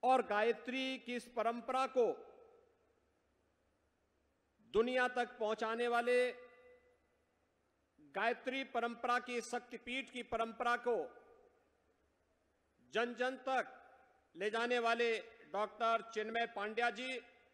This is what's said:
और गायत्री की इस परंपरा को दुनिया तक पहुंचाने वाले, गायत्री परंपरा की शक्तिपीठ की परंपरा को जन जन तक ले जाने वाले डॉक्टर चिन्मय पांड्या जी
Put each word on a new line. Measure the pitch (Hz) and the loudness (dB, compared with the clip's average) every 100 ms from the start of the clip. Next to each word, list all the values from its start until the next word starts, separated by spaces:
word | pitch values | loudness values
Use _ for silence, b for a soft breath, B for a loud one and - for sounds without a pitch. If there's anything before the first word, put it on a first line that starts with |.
और | 247 262 233 | 6 4 4
गायत्री | 208 226 233 - 254 262 262 | 2 4 2 -2 -2 -2 -4
की | - 240 | -6 -8
इस | 233 240 | -6 -2
परंपरा | 220 240 202 254 262 | 0 0 -2 0 2
को | 262 220 147 - - - - _ _ _ _ _ _ _ _ _ _ _ _ _ _ _ _ _ _ _ _ | 4 4 2 -8 -20 -20 -20 _ _ _ _ _ _ _ _ _ _ _ _ _ _ _ _ _ _ _ _
दुनिया | - 180 240 254 254 | -2 0 2 2 0
तक | 254 240 - | 0 -4 -2
पहुंचाने | 214 220 220 226 240 | -2 -2 -2 -2 0
वाले, | 240 240 247 247 - - - - - _ _ _ _ _ _ _ _ _ _ _ _ | 0 2 2 2 -2 -16 -20 -20 -20 _ _ _ _ _ _ _ _ _ _ _ _
गायत्री | 147 143 220 240 - 262 | -8 0 0 0 -4 -4
परंपरा | 269 240 233 233 247 240 | -2 -2 -2 -2 0 0
की | 247 240 | 0 -6
शक्तिपीठ | 220 240 233 240 - 247 254 | -4 -6 -6 -14 -6 -6 -6
की | 254 | -10
परंपरा | 233 226 226 220 240 240 | -6 -2 -2 0 0 2
को | 240 220 143 - - - - _ _ _ _ _ _ _ _ _ _ _ _ _ 123 | 2 0 0 -8 -20 -20 -20 _ _ _ _ _ _ _ _ _ _ _ _ _ _
जन | 151 240 | -2 -2
जन | 233 247 262 | 0 -2 -2
तक | - 262 - - - - - _ _ - | -2 0 -2 -10 -20 -20 -20 _ _ -6
ले | 208 | -2
जाने | 220 240 247 | 0 2 2
वाले | 226 233 233 220 - - - | 2 2 2 0 -4 -18 -8
डॉक्टर | 190 208 - 226 226 - | -4 -4 0 2 2 0
चिन्मय | 214 214 226 233 | -6 -2 -2 -2
पांड्या | - 208 220 240 | -2 -4 0 0
जी | 214 262 254 - - _ | 0 -6 -6 -8 -20 _